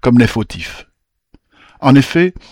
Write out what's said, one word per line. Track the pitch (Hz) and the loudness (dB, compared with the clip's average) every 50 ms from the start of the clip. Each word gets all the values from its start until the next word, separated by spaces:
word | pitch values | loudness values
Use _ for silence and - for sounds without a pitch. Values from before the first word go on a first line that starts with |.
comme | - 123 120 120 | -2 0 2 2
les | 120 - | 2 2
fautifs. | - 113 104 - - 85 80 - - - - _ _ _ _ _ _ _ _ _ _ _ _ _ _ _ _ _ _ _ | -2 -6 -8 -8 -12 -16 -16 -16 -18 -20 -20 _ _ _ _ _ _ _ _ _ _ _ _ _ _ _ _ _ _ _
En | - 135 131 | 0 2 2
effet, | 139 131 - - 165 175 185 - - - - | 2 2 0 -2 -2 -2 -2 -4 -10 -20 -20